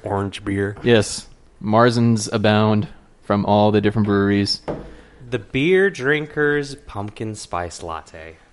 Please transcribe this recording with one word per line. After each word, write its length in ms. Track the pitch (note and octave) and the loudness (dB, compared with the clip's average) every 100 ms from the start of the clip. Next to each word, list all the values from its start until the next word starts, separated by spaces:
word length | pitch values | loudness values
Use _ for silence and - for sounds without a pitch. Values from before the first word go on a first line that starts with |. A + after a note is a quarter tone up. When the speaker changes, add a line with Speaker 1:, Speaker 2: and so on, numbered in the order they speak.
Speaker 1:
orange 420 | G#2 G2 G2 - | -6 -4 -4 -6
beer. 320 | G#2 G2 G2+ G2+ | -6 -4 -4 -2
Speaker 2:
Yes, 460 | A#2+ A2 - - - - - - | 4 4 2 -6 -14 -20 -20 -10
Marzens 720 | G#2+ A2 A#2+ A#2 A#2 A2 G#2+ | 0 4 4 4 2 2 0
abound 560 | A2+ G#2+ G#2+ G#2+ G#2+ - - _ _ | 0 2 4 4 2 -2 -10 _ _
from 220 | - G#2 F#2+ | -2 -2 2
all 240 | G#2 G#2 | 4 4
the 100 | G#2 | 4
different 260 | G#2 A2 G#2 | 2 0 0
breweries. 560 | G2+ G2+ G2+ G2+ - - - - - - - B2 | 2 2 2 0 -4 -8 -10 -12 -20 -20 -20 -10
Speaker 3:
The 80 | A#2+ | -8
beer 520 | - C3+ D#3 F#3 G3 | -6 -2 2 2 2
drinker's 840 | C#3+ C3 D3+ D3+ D3+ D3 D3 C#3 | 0 -2 -2 -2 -2 0 0 -4
pumpkin 600 | C3+ - G#2 G#2 - A2 | -12 -14 -10 -10 -8 -10
spice 480 | G#2+ - F2 F2 - | -10 -8 -6 -6 -10
latte. 540 | E2+ D#2+ - E2 D#2+ E2 _ | -12 -12 -14 -20 -20 -20 _